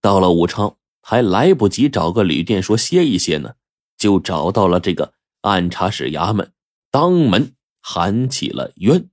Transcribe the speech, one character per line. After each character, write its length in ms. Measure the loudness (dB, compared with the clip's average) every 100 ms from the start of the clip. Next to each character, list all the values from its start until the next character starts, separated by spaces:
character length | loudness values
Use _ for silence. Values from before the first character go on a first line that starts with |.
到 180 | 2 4
了 120 | 4
武 160 | 2 0
昌， 300 | -2 -4 _ _ _
还 180 | -2 0
来 320 | 2 2 2
不 160 | 4 2
及 180 | 2 0
找 240 | 0 -2
个 120 | 0
旅 180 | 0 0
店 220 | -2 -2
说 120 | 0 -2
歇 300 | 0 0 2
一 100 | 0
歇 220 | -2 -4
呢， 160 | -6 -16 _ _ _ _
就 240 | 2 2
找 320 | 0 -2 -2
到 160 | 2 2
了 120 | 2
这 160 | 0 -4
个 180 | -6 _ _ _
按 280 | -2 0 -2
察 220 | -2 -4
使 180 | -4 -8
衙 240 | -4 -2
门， 180 | -2 -6 _ _ _ _
当 240 | 0 2
门 400 | 2 2 2 -2 _ _ _
喊 480 | -10 -4 -2 -2 -4
起 220 | -4 -8
了 220 | -8 -10 _
冤。 300 | 2 2 -2